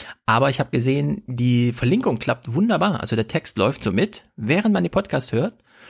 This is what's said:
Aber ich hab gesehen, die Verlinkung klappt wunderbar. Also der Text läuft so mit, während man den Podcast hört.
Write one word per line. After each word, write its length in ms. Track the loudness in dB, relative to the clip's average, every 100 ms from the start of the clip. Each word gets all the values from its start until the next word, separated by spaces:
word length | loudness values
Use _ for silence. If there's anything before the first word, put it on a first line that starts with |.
| -18 -8 0
Aber 240 | 2 2
ich 100 | 0
hab 120 | -2
gesehen, 520 | -2 0 0 0 -4 -6
die 460 | -2 2 4 2
Verlinkung 460 | 0 0 2 0 -2
klappt 340 | -2 -4 -4
wunderbar. 460 | 0 2 2 2 0
Also 160 | -2 -2
der 120 | -2
Text 300 | -4 -4 0
läuft 260 | 0 0
so 80 | -2
mit, 320 | 0 0 -4 -18 -8
während 380 | 0 2 2
man 100 | 2
den 80 | 0
Podcast 400 | -2 -2 -4 -2
hört. 240 | -2 -2 -6 _ _ -20